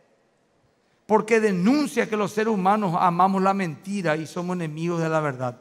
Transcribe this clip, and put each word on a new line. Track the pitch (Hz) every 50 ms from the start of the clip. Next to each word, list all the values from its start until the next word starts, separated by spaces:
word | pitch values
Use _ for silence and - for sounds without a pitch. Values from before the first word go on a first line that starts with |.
| _ _ _ _ _ _ _ _ _ _ _ _ _ _ _ _ _ _ _ _ _
Porque | - 214 214 214 214 226 220
denuncia | 214 214 190 175 180 226 285 302 285 208 - 226 202
que | - 214
los | 214 202 - -
seres | 214 220 226 220
humanos | 190 180 190 208 214 208 175 165 175
amamos | 180 180 170 170 185 196 190 190
la | 190 196 196
mentira | 196 185 165 139 - - 196 202 202 170 156 151
y | 160 156
somos | 147 - 180 175 180 180
enemigos | 180 165 151 151 160 165 175 175 165
de | 165 160
la | 160 156
verdad. | 151 143 127 123 127 123 117 -